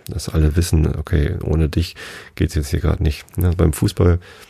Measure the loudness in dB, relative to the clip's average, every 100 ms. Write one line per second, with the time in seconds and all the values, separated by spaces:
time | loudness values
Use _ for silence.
0 | -12 -10 -4 2 2 2 2 2 2 -2
1 | -2 0 0 -2 -2 0 0 0 -4 -6
2 | -18 -18 -12 -4 -2 -2 -2 -2 0 0
3 | 0 -2 -8 -2 0 2 2 2 0 2
4 | 2 2 -2 -20